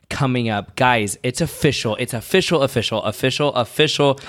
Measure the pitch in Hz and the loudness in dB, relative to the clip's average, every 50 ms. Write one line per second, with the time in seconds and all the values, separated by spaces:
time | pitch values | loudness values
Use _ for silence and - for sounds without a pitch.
0 | _ - - - 147 127 123 123 117 113 107 101 - - - - 131 127 123 113 | _ -8 -4 -2 0 0 0 0 0 -2 -2 -4 -4 -6 -2 0 2 4 4 2
1 | 104 98 - - - 123 - - 165 151 - - - 143 - - - 113 107 - | 2 -2 -4 -4 -4 -4 -2 -2 -4 -4 -2 0 0 2 2 0 -2 -2 -2 -2
2 | 123 - - 110 - - - 185 175 - 180 143 139 127 - 120 101 - 113 107 | -4 -4 -6 -8 -2 0 2 2 2 2 2 2 2 2 0 0 -2 0 -2 -2
3 | - 107 - - - 131 - - 147 143 - 123 117 - - - 151 139 - - | -2 -2 -2 -2 -2 -2 0 0 0 0 0 0 -2 0 0 2 2 2 2 2
4 | 147 139 131 - - | 2 2 2 0 -4